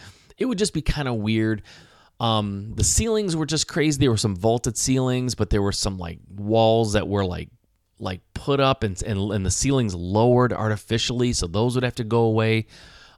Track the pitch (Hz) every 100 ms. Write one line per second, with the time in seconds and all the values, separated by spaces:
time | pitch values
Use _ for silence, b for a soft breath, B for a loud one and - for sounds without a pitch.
0 | B B B B 262 196 208 156 - 151
1 | 135 113 107 110 110 107 - B B B
2 | B B 117 110 104 98 107 - - -
3 | 226 214 202 160 147 156 - 170 156 139
4 | 139 110 107 92 110 120 127 110 - 131
5 | 127 127 123 - 107 104 101 - 104 95
6 | 87 82 - 98 101 113 110 113 110 104
7 | 80 101 95 82 78 _ _ _ _ -
8 | 104 92 - - - 139 135 135 107 92
9 | - 101 101 101 92 - 135 135 110 90
10 | 87 104 123 123 123 90 110 104 - 113
11 | - 120 123 113 90 95 123 123 123 120
12 | 110 117 113 110 110 113 110 B B B
13 | B